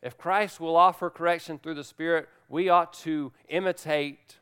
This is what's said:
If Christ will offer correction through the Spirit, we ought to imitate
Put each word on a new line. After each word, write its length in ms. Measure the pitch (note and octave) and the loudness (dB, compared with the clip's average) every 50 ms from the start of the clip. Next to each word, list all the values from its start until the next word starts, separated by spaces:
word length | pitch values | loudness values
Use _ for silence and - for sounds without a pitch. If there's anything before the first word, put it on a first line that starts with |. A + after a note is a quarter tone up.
| - | -14
If 160 | B2 A#2+ _ | -14 -16 _
Christ 420 | - E3+ F#3 G3+ G#3+ G3 - - | -4 -2 0 0 0 -2 -6 -10
will 160 | E3 D#3+ E3 | -6 0 4
offer 320 | E3 F3 F#3 F3 - F3+ F3 | 6 6 6 4 2 -6 -8
correction 500 | - - E3 E3+ F3 E3+ - - D#3+ C#3+ | -6 -2 0 0 0 0 -2 -10 -12 -12
through 180 | _ D#3 D#3+ | _ -10 -10
the 80 | D3 C#3+ | -10 -12
Spirit, 440 | - - _ D#3+ E3 E3+ D#3+ D3 - _ _ _ _ | -14 -12 _ -2 0 0 0 -2 -4 _ _ _ _
we 200 | B2+ D#3+ F3+ F#3 | -4 -2 2 4
ought 240 | F3 F3 E3+ E3 - - - | 4 4 4 2 -6 -14 -8
to 280 | D#3+ D#3+ D3+ D3 C3 _ _ _ _ | -6 -4 -4 -6 -8 _ _ _ _
imitate 880 | D3 F3 F#3+ F#3 F3 - - D#3 D3+ D3+ C#3+ C#3+ C#3 _ _ _ - _ | -4 -2 -2 -2 -4 -4 -4 -2 -2 -2 -2 -4 -8 _ _ _ -20 _